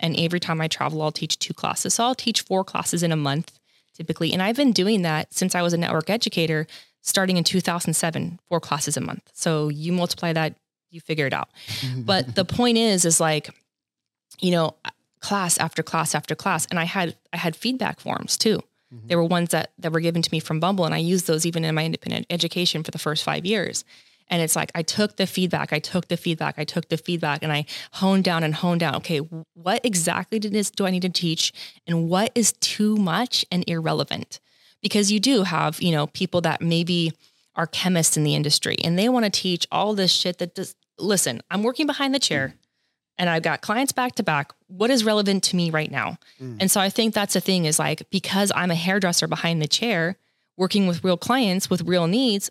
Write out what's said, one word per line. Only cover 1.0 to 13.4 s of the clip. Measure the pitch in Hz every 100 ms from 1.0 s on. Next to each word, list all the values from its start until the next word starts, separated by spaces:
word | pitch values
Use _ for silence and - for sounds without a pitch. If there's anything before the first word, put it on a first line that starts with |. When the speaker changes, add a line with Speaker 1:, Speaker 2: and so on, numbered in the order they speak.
Speaker 1:
I'll | 151
teach | - 156 -
two | -
classes. | - - - 185
So | -
I'll | 240
teach | 254 233 214
four | - 190
classes | 190 - - 170
in | 170
a | 156
month, | 143 143 - - _ _ _
typically. | - 170 160 160
And | 185
I've | 190 233
been | 285
doing | 190 190 220
that | 170 156 -
since | - 185
I | 180
was | 175
a | 170
network | 170 160 156
educator, | 226 - - 160 156 151 - - _
starting | - 196 185 180
in |
two | 160 185
thousand | 175 175 -
seven, | 156 170 160 165 175 _
four | 170
classes | - 143 147 -
a |
month. | - - -
So | - 170 156 151
you | 147 165
multiply | 180 175 - 170
that, | 160 156 - _ _ _
you | 165
figure | - 156 135
it |
out. | - - - - 107
Speaker 2:
<laughs> | 131 127
Speaker 1:
But | 117 190 123
the | -
point | 185 - 240 226
is, | 226 190
is, | 175 160
like, | 160 151